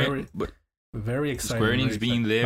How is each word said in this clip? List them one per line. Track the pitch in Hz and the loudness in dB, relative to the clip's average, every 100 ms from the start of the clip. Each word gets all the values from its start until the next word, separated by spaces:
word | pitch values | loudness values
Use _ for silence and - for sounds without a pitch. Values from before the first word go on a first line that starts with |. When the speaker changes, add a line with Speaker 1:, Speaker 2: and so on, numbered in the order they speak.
Speaker 1:
very, | 139 135 - | 2 -2 -6
Speaker 2:
but | - - - _ _ _ | -6 -8 -8 _ _ _
Speaker 1:
very | 117 107 127 147 | -8 -4 -2 -2
exciting, | 120 107 117 | -2 -4 0
Speaker 2:
Square | 110 123 | 2 4
Enix | 127 | 2
Speaker 1:
very | 104 | 0
Speaker 2:
being | 117 120 | 0 0
Speaker 1:
exciting. | 110 | 2
Speaker 2:
there | 113 | 2